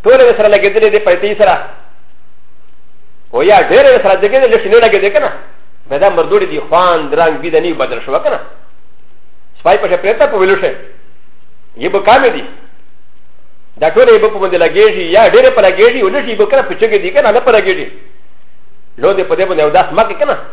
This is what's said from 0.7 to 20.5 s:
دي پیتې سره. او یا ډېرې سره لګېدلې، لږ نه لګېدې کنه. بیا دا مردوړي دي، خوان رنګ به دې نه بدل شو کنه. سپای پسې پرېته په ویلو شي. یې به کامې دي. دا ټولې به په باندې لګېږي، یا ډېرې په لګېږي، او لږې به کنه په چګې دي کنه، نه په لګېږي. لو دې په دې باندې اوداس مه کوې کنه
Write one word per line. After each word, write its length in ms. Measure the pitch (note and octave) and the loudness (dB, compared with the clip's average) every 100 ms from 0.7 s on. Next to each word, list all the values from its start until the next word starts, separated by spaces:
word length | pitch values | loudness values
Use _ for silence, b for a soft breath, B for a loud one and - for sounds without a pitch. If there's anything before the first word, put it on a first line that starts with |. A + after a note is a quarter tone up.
| G#3 G#3+ | 2 2
دي 80 | G3+ | 2
پیتې 380 | G3+ F3+ G3+ G#3 | 2 0 -2 2
سره. 160 | G3+ E3+ - - - - - - - - - - - - - - - - - | 2 2 -4 -12 -12 -12 -10 -10 -10 -10 -10 -10 -10 -10 -10 -10 -10 -10 -4
او 100 | A#2 | 0
یا 140 | E3+ G3 D#3+ | 4 4 6
ډېرې 340 | A#3 C#4 B3 | 6 6 4
سره 100 | - F#3 | 2 2
لګېدلې، 260 | G3+ C4 B3+ | 2 2 4
لږ 140 | A3 G3 | 2 4
نه 120 | A3+ | 4
لګېدې 300 | A3+ F#3+ G3 | 4 2 2
کنه. 160 | - - - - - - - - | 0 -2 -6 -10 -10 -10 -10 -6
بیا 80 | C#3 | 0
دا 120 | G3 | 2
مردوړي 360 | E3+ D3+ G3+ F#3 | 2 0 0 0
دي، 140 | D3+ | -6
خوان 500 | - E3 F3+ E3 C#3+ | 0 2 2 0 0
رنګ 220 | D3 E3 D3 | 0 0 0
به 80 | E3 | -2
دې 120 | D#3 | -2
نه 120 | E3+ | -2
بدل 280 | D3 B2+ A#2+ | -4 -4 -4
شو 180 | - C#3+ | -4 -2
کنه. 200 | D4+ - - - - - - - - - - - - - | -2 -4 -8 -12 -12 -12 -10 -12 -12 -12 -10 -10 -10 -4
سپای 180 | E3 G3+ | 0 2
پسې 200 | G3+ F3+ | 0 -2
پرېته 220 | F#3+ A3+ D4 | -2 0 0
په 40 | G#3+ | 2
ویلو 200 | F#3 F#3+ | 0 2
شي. 100 | D#3+ A#2+ - - - - - - - - - - | -2 -6 -10 -10 -10 -10 -10 -10 -10 -10 -10 -8
یې 120 | C#3+ | -4
به 100 | G3 | 0
کامې 300 | G3 C4 B3+ | 2 4 2
دي. 140 | D#3 G2 - - - - - - - - - - - - - | -2 -8 -10 -10 -10 -10 -10 -10 -10 -10 -10 -10 -10 -10 -2
دا 120 | D#3 | 0
ټولې 300 | G#3+ B3 G#3+ | 4 6 6
به 60 | G#3 | 4
په 120 | G3 | 0
باندې 180 | F#3+ F3 | -2 0
لګېږي، 480 | E3 E3 G#3+ F#3+ E3+ F#3+ | 0 4 2 2 0 4
یا 140 | G#3 | 6
ډېرې 200 | A3 B3+ A3+ | 6 6 4
په 60 | |
لګېږي، 400 | F#3+ F3 A3+ C4 | 2 4 2 4
او 80 | G3 | -2
لږې 260 | C4+ B3 G#3 | -2 -4 -2
به 80 | G3+ | 0
کنه 160 | C4+ | 0
په 120 | - | -2
چګې 240 | - A3 G#3 | -2 0 0
دي 60 | F3+ | 0
کنه، 220 | F#3 A3 | 0 2
نه 80 | A3 | 2
په 120 | B3 | 2
لګېږي. 360 | A3+ F#3+ E3+ B2 - - - - - - - - - - - | 2 2 -4 -6 -12 -12 -12 -12 -12 -12 -12 -10 -10 -10 0
لو 160 | D3+ | 0
دې 100 | F#3+ | 0
په 120 | F3+ E3 | -2 -2
دې 100 | F#3+ | 0
باندې 160 | E3 | 0
اوداس 300 | D3+ F3 F#3 | 2 2 2
مه 120 | D#3+ | 0
کوې 120 | - G3 | -2 0
کنه 160 | D4 - - | -2 -2 -6